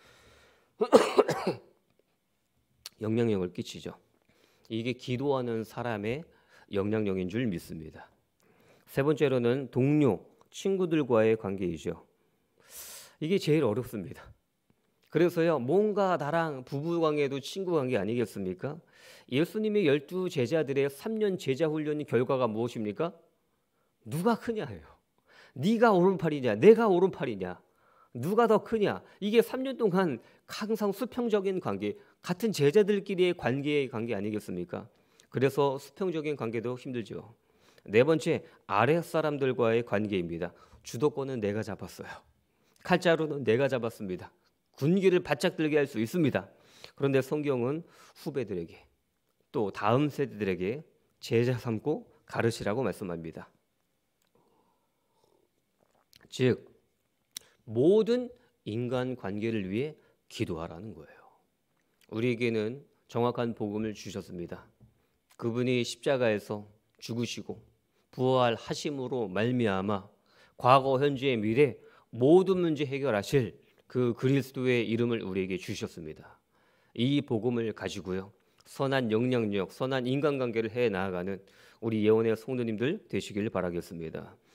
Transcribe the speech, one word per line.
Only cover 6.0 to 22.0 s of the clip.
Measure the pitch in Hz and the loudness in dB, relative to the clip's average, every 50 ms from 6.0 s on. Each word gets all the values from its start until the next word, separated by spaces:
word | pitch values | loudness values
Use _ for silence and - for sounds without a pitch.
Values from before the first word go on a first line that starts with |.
| 101 110 123 151 175 - _ _ _ _ _ - - - - | -4 -4 -4 -6 -8 -14 _ _ _ _ _ -20 -14 -6 -4
영향력인 | 98 98 104 107 110 107 101 95 92 92 90 | -2 -2 0 0 0 0 0 0 -2 -2 -2
줄 | 95 117 131 | -2 -2 -2
믿습니다. | 113 87 82 - - 90 80 78 78 - - - - _ _ _ _ _ _ _ _ _ _ _ _ _ _ _ | -2 -2 -4 -6 -10 -12 -14 -14 -14 -18 -20 -20 -20 _ _ _ _ _ _ _ _ _ _ _ _ _ _ _
세 | - - 139 139 | -8 -4 0 0
번째로는 | 151 151 123 156 139 131 127 117 117 123 139 139 117 | 2 2 2 2 2 2 2 2 2 0 0 -2 -4
동료, | - 123 127 139 147 151 147 123 92 85 - - _ _ _ _ | -2 0 2 4 4 4 4 4 2 2 -2 -10 _ _ _ _
친구들과의 | - - - 196 196 185 185 165 165 156 143 117 123 110 110 110 113 | -12 -6 -2 -2 0 0 0 0 0 0 2 4 4 4 6 6 4
관계이죠. | 110 - 98 98 95 98 87 82 78 - 90 85 - - _ _ _ _ _ _ _ _ _ _ _ _ - - - - - - - - - - - | 2 0 -4 -4 -4 -4 -4 -4 -4 -6 -8 -8 -8 -12 _ _ _ _ _ _ _ _ _ _ _ _ -20 -18 -18 -18 -16 -18 -18 -20 -20 -14 -8
이게 | 151 156 202 185 | -4 -2 -2 0
제일 | - 156 151 160 143 | 2 4 4 4 4
어렵습니다. | 110 104 123 117 - - 107 87 - - - - - - _ _ _ _ _ _ _ _ _ _ _ _ _ _ _ | 2 2 0 -4 -6 -8 -10 -10 -10 -12 -16 -20 -20 -20 _ _ _ _ _ _ _ _ _ _ _ _ _ _ _
그래서요, | - 156 175 170 - 170 160 170 160 139 | 0 2 2 2 2 2 2 2 2 2
뭔가 | 120 127 160 196 214 214 202 208 196 185 175 | 0 2 2 2 2 2 2 2 2 2 2
나랑 | 156 151 143 156 170 165 160 147 131 127 | 0 0 0 0 0 0 -2 -4 -6 -8
부부 | - 143 139 147 170 170 170 | -6 -6 -4 -2 -2 0 2
관계도 | 160 156 151 147 143 131 139 139 | 2 2 2 2 0 0 -2 -4
친구 | - - - 190 190 175 175 | -8 -8 -8 -6 -2 0 0
관계 | 156 131 127 123 104 | 0 2 2 0 0
아니겠습니까? | 92 104 120 123 113 - - 104 98 92 90 - - 127 - 170 - _ _ - - - - - - - | 0 0 0 0 -2 -2 -4 -6 -6 -6 -6 -6 -6 -8 -8 -10 -16 _ _ -20 -20 -20 -20 -20 -10 -4
예수님의 | 123 131 170 175 - 214 214 214 208 208 196 | -2 0 0 0 -2 -2 -2 0 2 2 4
열두 | - 139 151 143 - 175 185 185 175 | 4 2 2 0 -4 -6 -4 -4 -4
제자들의 | 139 143 120 - 165 160 151 131 135 139 139 139 | -2 -2 0 0 0 0 0 0 0 0 0 0
삼 | 139 - - 220 226 220 | -2 -6 -8 -6 -4 0
년 | 214 202 185 | 0 0 0
제자 | - - 135 135 127 165 156 | -2 -2 -2 -2 0 0 0
훈련 | 160 160 151 151 151 151 | 0 -2 -2 -2 -4 -4